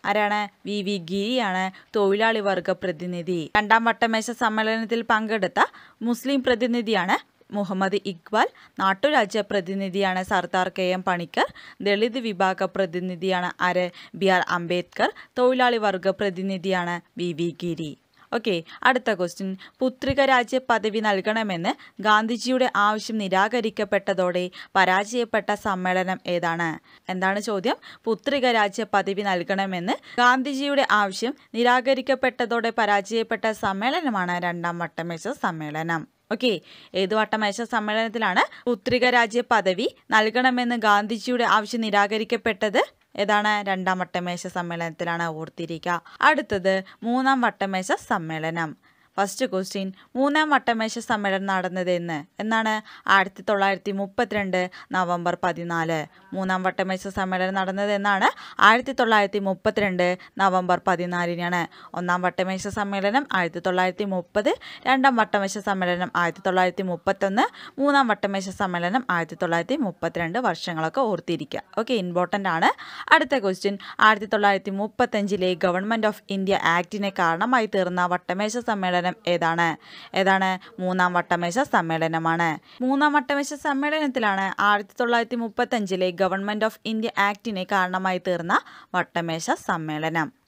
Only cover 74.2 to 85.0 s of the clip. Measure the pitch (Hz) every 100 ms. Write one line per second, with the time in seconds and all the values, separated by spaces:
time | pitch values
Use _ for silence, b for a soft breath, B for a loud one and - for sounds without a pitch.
74.2 | 208 214 202 196 196 196 208 - 240 214
75.2 | 202 190 185 175 185 175 202 226 214 214
76.2 | _ 196 190 190 160 170 175 208 202 196
77.2 | 170 165 226 254 220 196 180 180 180 175
78.2 | - 185 214 240 233 208 185 180 175 175
79.2 | - 175 165 165 165 151 B B B -
80.2 | 190 190 190 185 - - 185 185 180 175
81.2 | 170 175 175 190 285 202 165 165 165 165
82.2 | 165 165 170 151 _ - 254 277 302 294
83.2 | - 285 277 294 302 269 294 311 294 247
84.2 | 214 190 196 - 208 208 196 -